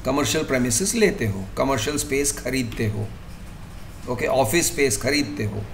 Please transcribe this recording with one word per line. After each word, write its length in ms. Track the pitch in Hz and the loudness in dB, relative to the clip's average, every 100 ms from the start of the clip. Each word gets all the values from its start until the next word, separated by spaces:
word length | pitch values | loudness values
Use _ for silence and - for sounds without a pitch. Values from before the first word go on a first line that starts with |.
commercial 400 | - 139 139 156 | 0 0 2 0
premises 500 | 151 131 123 - 190 | 0 2 2 2 2
लेते 320 | 233 214 - 110 | 4 4 4 0
हो, 180 | 98 98 - | -2 -6 -2
commercial 400 | 135 135 147 147 | 0 2 0 -2
space 340 | - 135 143 | 0 0 0
खरीदते 540 | - 120 131 117 104 113 | -2 -2 -2 -2 0 0
हो, 220 | 107 107 - - - - - - - - - - | 0 -6 -8 -14 -14 -12 -12 -12 -12 -12 -12 -6
okay, 180 | - 151 | -2 2
office 400 | 131 135 170 156 | 4 4 4 2
space 360 | - 139 - | 2 2 4
खरीदते 420 | 127 147 120 98 | 2 2 0 -2
हो। 180 | 104 101 104 | -2 -2 -6